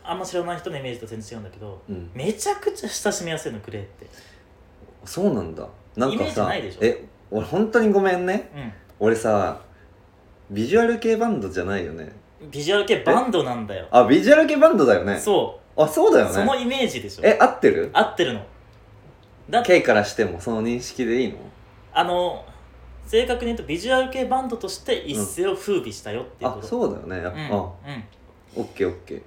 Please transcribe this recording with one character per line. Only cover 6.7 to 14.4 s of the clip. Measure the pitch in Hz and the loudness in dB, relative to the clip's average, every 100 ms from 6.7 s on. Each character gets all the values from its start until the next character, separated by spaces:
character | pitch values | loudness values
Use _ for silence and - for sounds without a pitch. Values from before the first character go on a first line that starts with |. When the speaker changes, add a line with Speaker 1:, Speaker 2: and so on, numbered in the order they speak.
Speaker 1:
し | 87 | 0
ょ？ | |
Speaker 2:
え、 | 107 - - _ - | 0 0 -8 _ -6
俺 | 107 - | -6 -2
本 | 170 220 | 0 2
当 | 233 | 4
に | 220 | 4
ご | 196 | 4
め | 196 180 | 2 0
ん | 180 | -2
ね。 | 202 - 147 | -4 -6 -14
Speaker 1:
う | |
ん。 | 123 101 - - | -14 -16 -20 -2
Speaker 2:
俺 | 107 113 | 0 2
さ、 | 113 104 90 - - - - _ _ _ _ _ - | 2 2 0 -6 -16 -20 -20 _ _ _ _ _ -10
ビ | 101 117 | -4 2
ジ | 208 | 4
ュ | |
ア | 233 | 4
ル | 233 | 0
系 | 226 220 | 0 0
バ | 233 | 0
ン | 180 | -2
ド | 98 | -4
じ | 90 | -6
ゃ | 90 | -4
な | 98 | -4
い | 85 | -6
よ | |
ね。 | 80 78 - _ _ 151 | -10 -14 -18 _ _ -14
Speaker 1:
ビ | 143 | -8
ジ | 147 | 0
ュ | 202 | 0
ア | |
ル | 196 | 2
系 | 202 | 0
バ | - 226 | 4 2
ン | 262 | 2
ド | 190 | 0
な | 131 | 0
ん | 120 107 | -4 -8
だ | 95 | -10
よ。 | 82 | 4
Speaker 2:
え？ | |
あ、 | 123 113 | 6 8
ビ | 156 | 6
ジ | 190 | 8
ュ | |
ア | |
ル | 302 | 6